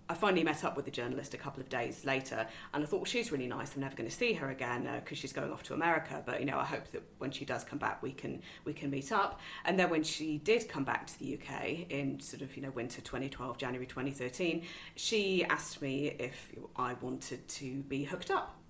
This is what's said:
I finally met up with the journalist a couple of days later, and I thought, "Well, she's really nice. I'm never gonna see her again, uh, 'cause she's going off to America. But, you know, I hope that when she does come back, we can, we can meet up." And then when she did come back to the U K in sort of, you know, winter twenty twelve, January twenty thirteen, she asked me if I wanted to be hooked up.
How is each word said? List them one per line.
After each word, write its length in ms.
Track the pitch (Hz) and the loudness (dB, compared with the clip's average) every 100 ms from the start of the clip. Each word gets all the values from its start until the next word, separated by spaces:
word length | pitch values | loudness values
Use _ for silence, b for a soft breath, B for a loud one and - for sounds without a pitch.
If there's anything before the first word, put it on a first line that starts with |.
| - | -4
I 60 | |
finally 300 | 170 202 185 | 4 6 8
met 200 | 147 147 | 6 4
up 120 | - 143 | 0 0
with 100 | - | -2
the 60 | |
journalist 420 | - 123 131 139 | -2 -2 -2 -4
a 40 | - | -6
couple 240 | 143 135 | -6 -8
of 60 | 131 | -4
days 380 | 127 117 - 139 | -2 0 0 2
later, 400 | 131 131 113 113 B B | 2 2 -2 -2 B B
and 100 | 147 | 0
I 20 | 151 | 2
thought, 120 | 190 | 2
"Well, 80 | - | 2
she's 260 | 240 226 | 2 2
really 160 | 143 123 | 0 0
nice. 260 | 110 113 | -2 -2
I'm 80 | 139 | -2
never 140 | 135 - | -4 -2
gonna 160 | 113 | -2
see 220 | - 240 | 2 2
her 180 | 202 135 | 2 0
again, 340 | 131 123 123 127 | -2 0 0 0
uh, 160 | 120 | -2
'cause 140 | - 147 | -4 -6
she's 160 | 135 | -4
going 180 | - 143 | -2 -2
off 120 | - | -4
to 100 | - | -4
America. 480 | - 165 160 156 147 | 2 4 4 2 -4
But, 160 | 135 127 | -2 0
you 40 | 135 | 2
know, 140 | 139 | 2
I 40 | |
hope 280 | 135 143 - | 2 -2 -4
that 100 | - - - | -8 -8 -6
when 140 | 135 | -4
she 120 | - | -4
does 200 | 135 120 | -2 -2
come 160 | - - | -2 0
back, 240 | - - | 0 0
we 80 | 131 | -4
can, 320 | 135 - - B B 151 | -4 -6 -6 B B -6
we 80 | |
can 180 | 143 139 | -4 -2
meet 200 | 139 135 | -2 2
up." 280 | 214 208 - B B - | 4 2 0 B B 2
And 140 | 185 | 6
then 100 | 175 | 6
when 140 | 160 | 6
she 340 | 156 - 156 151 | 2 0 0 2
did 320 | 202 233 226 | 6 4 4
come 140 | 143 | -2
back 240 | 131 - - | 2 0 -2
to 100 | - | -6
the 80 | 196 | -4
U 120 | - | -4
K 480 | - - - 170 175 | -4 -4 -2 -2 -2
in 300 | 143 139 - | 0 0 -2
sort 240 | - 123 | -6 -6
of, 120 | 131 131 | -8 -6
you 60 | |
know, 80 | 135 | -6
winter 320 | 123 117 - | -4 -4 -6
twenty 280 | - 127 135 | -6 -4 -4
twelve, 280 | - 127 - | -4 -6 -2
January 300 | 127 127 127 | -2 -2 -4
twenty 240 | 131 135 | -2 -2
thirteen, 520 | 135 123 - 170 170 B B B - | 0 -2 2 2 2 B B B -2
she 480 | - 220 196 180 - | 2 4 6 4 4
asked 360 | 156 - - | 2 0 -2
me 280 | 139 131 143 - | 0 2 0 0
if 320 | 123 - - - - - | -4 -6 -12 -12 -8 -2
I 180 | 123 123 | -2 -2
wanted 460 | 127 127 - 123 - | -4 -4 -4 -8 -8
to 340 | - 135 139 | -6 -4 -4
be 220 | 139 135 | -2 -2
hooked 260 | 147 180 - | 0 -2 2
up. 260 | 392 - - | 2 0 -8